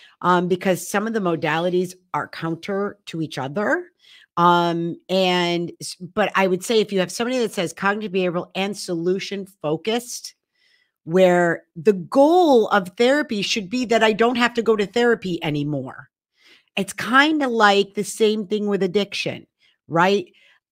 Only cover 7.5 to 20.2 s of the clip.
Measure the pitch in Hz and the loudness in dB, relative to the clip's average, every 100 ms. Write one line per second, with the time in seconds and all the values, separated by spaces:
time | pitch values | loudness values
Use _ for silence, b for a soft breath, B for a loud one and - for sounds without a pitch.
7.5 | - 170 - 196 208 208 185 180 175 - | -2 -6 -2 -2 -2 -4 -2 -2 -2 -6
8.5 | 185 196 196 - 170 175 190 - 202 190 | -6 -4 -6 -6 -4 -2 -2 -4 -10 -12
9.5 | _ 151 156 214 240 240 - - _ _ | _ -4 -4 -2 -4 -4 -14 -14 _ _
10.5 | _ _ _ _ _ 156 180 185 175 175 | _ _ _ _ _ -2 4 6 6 2
11.5 | 165 _ 170 156 196 156 269 294 359 330 | 0 _ -2 0 0 0 4 6 6 6
12.5 | 247 214 202 185 - 240 294 302 214 - | 4 4 0 -2 0 2 2 0 -4 -2
13.5 | 233 180 254 226 226 220 214 233 240 240 | -4 -4 -4 0 2 2 2 2 2 0
14.5 | 240 214 214 196 240 240 226 190 165 165 | 0 0 0 0 0 2 2 -2 -4 -4
15.5 | 147 147 143 127 - 135 _ _ b b | -2 -2 -4 -8 -14 -20 _ _ b b
16.5 | b b - 190 - 208 262 294 311 262 | b b -8 -6 -6 0 2 2 2 0
17.5 | 226 208 202 196 - 190 - 214 214 185 | 4 4 4 2 -2 -8 0 0 0 -2
18.5 | 214 208 196 190 202 196 - - - - | -4 -2 -2 0 0 -2 -4 -6 -8 -14
19.5 | _ _ _ _ 156 185 202 | _ _ _ _ 2 2 2